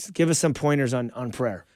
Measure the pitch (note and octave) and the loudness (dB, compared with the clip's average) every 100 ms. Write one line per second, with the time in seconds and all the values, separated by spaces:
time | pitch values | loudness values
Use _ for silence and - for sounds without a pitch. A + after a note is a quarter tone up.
0 | - - E3 D#3 D#3+ C3 D3 C#3+ B2 B2+ | -6 2 2 4 2 2 2 2 2 0
1 | A#2+ B2 A#2+ A#2 A#2+ F#2 - | -2 -6 -8 -2 -2 -4 -12